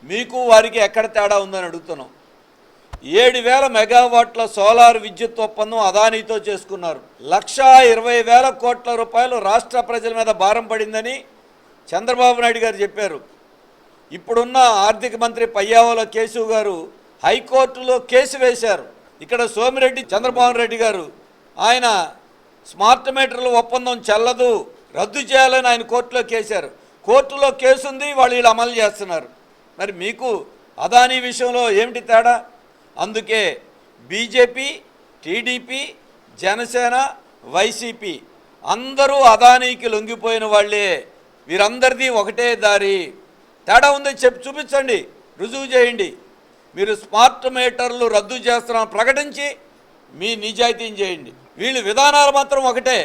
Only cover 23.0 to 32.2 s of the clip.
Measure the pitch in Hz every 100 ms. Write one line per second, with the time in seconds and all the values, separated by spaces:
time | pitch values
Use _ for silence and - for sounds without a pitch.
23 | 262 262 262 247 254 233 233 254 247 240
24 | 233 208 233 247 247 214 135 - _ -
25 | 208 277 247 262 262 262 254 240 226 240
26 | 240 247 233 233 220 208 139 - _ _
27 | - 254 277 277 277 269 254 262 285 269
28 | 285 277 247 247 240 220 240 240 214 208
29 | 196 165 120 _ _ _ _ _ 196 185
30 | 190 233 254 202 139 _ _ - 165 240
31 | 247 254 247 240 247 247 240 196 233 240
32 | 233 226